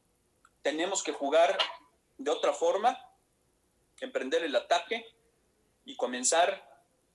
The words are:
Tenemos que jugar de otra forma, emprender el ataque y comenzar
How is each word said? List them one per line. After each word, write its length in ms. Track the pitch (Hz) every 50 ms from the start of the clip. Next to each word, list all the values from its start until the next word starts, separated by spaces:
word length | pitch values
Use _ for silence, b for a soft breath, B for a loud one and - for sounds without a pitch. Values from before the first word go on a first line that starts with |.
| _ _ _ _ _ _ _ _ _ _ _ _
Tenemos 400 | - 139 147 156 175 196 196 -
que 120 | - 156 143
jugar 440 | - 143 135 151 165 170 185 190 - - - - - _ _ _ _ _ _ _
de 140 | - 131 143
otra 200 | 165 - - 156 143
forma, 460 | - 165 170 175 196 220 247 262 - - - _ _ _ _ _ _ _ _ _ _ _ _ _ _ _ _ _ -
emprender 440 | 127 127 - 127 127 131 156 170 165
el 120 | 147 127
ataque 500 | 117 - - - - - - 226 226 - - - _ _ _ _ _ _ _ _ _ _ _ _ _ -
y 100 | - 135
comenzar 680 | - 127 120 123 123 127 - 160 165 175 196 190 - - - - _ _ _ _ _ _ _